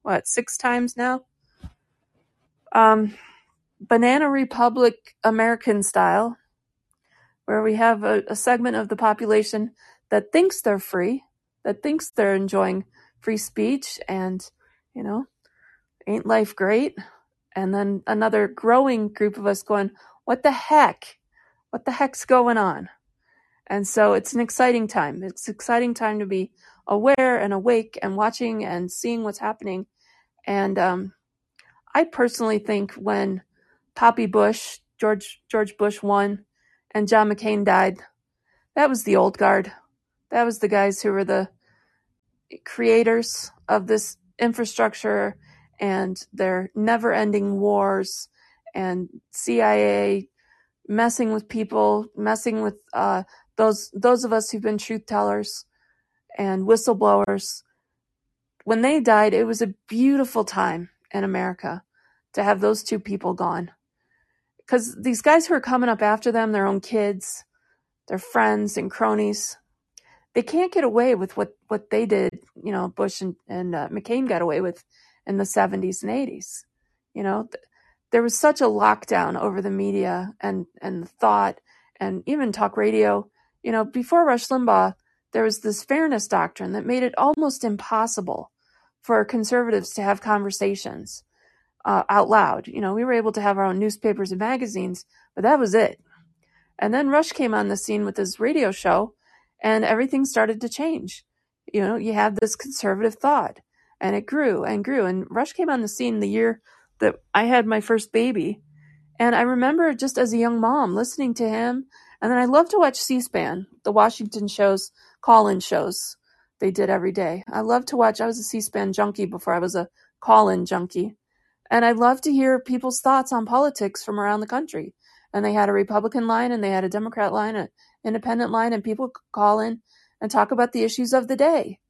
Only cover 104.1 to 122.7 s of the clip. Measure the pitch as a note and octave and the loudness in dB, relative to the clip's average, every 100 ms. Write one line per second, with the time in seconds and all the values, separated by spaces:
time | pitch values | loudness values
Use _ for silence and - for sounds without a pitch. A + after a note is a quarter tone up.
104.1 | G3+ - C#4+ C4+ F#3 - G#3 G3+ C4+ F#3 | -2 -2 0 0 0 -2 -4 -2 -2 0
105.1 | F#3 - G#3 D4 - E4 C4 G#3+ - B3 | -2 -4 -4 -4 -2 -2 -2 -4 -4 -4
106.1 | A3 G3+ G#3+ A3+ A3 _ _ _ _ A3 | -2 -2 0 0 -2 _ _ _ _ 0
107.1 | - _ G3+ A#3 B3 A3 G#3+ G#3+ A3+ A3 | 0 _ 0 4 4 4 -2 2 0 2
108.1 | A3+ A#3+ G#3+ G3+ G#3 _ _ _ _ _ | 0 0 0 -4 -6 _ _ _ _ _
109.1 | _ A#3 A#3+ A#3+ B3 C4 D#4+ E4 B3 C4+ | _ 2 4 2 2 2 4 2 0 -4
110.1 | B3+ B3 A#3 A#3 A#3 A3+ C#4+ A3 F#3+ B3 | 0 0 2 2 2 2 2 0 0 -4
111.1 | - C4 A#3 A3+ A3 A#3+ B3+ C4+ _ _ | -2 -4 -2 -2 0 -2 -4 -8 _ _
112.1 | _ A3 B3 B3 C#4+ E4+ G#4 D4+ C4 - | _ 0 2 4 4 4 4 4 2 -2
113.1 | B3+ A#3+ - D#3+ F3 F#3+ _ - G#3 G#3+ | -2 -2 -4 -4 -6 -12 _ 0 4 4
114.1 | - G#3+ A3 G3+ - G3+ G3 - _ _ | 2 -10 -6 -6 2 2 2 -4 _ _
115.1 | _ - A3+ G#3 F#3+ - E3+ D3+ F#3 - | _ 6 8 8 0 -2 -2 -2 -6 -10
116.1 | - _ _ _ _ G3 F#3+ F#3+ G3 F#3 | -14 _ _ _ _ -2 0 0 0 -2
117.1 | F#3 F3 F3+ - G#3+ A3 A#3+ B3 B3+ A3+ | -2 -4 -4 -8 -6 0 -2 0 2 2
118.1 | A3 A3+ A#3 A#3+ A3+ - G3+ G3 F#3+ G#3 | 2 -4 -4 -8 -6 -6 -4 -4 -2 -2
119.1 | G3+ F#3+ F3+ - E3+ F3+ F3+ F3+ _ _ | -2 -6 -6 -4 -2 -2 -4 -6 _ _
120.1 | _ - A3 G#3 F#3 F3 E3+ F3+ F3+ G#3 | _ 6 6 6 2 -2 -4 -4 -6 -6
121.1 | - _ _ _ _ _ A3+ A#3 A3+ A#3+ | -8 _ _ _ _ _ 2 4 4 4
122.1 | C4 D#4 C4+ C4 C4 C4 | 4 2 2 4 2 0